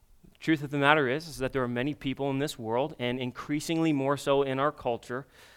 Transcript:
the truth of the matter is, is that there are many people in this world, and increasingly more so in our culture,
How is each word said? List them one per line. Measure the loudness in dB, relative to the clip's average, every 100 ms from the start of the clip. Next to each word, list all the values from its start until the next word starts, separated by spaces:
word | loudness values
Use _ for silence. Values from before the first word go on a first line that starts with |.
| _ -20 -20
the | -8
truth | 0 0
of | 0
the | 2
matter | 6 6 4
is, | 0 -4
is | -6
that | -4
there | -2
are | -2
many | 0 -2
people | -2 -4 -2 -2
in | 0
this | -2 -4
world, | -2 0 0 -2
and | -4 -2
increasingly | -4 -6 -4 -4 0 2 4
more | 4 2 0
so | 2 2
in | 2 2
our | 0
culture, | -2 -4 -4 -4 -8 -8 -16 -20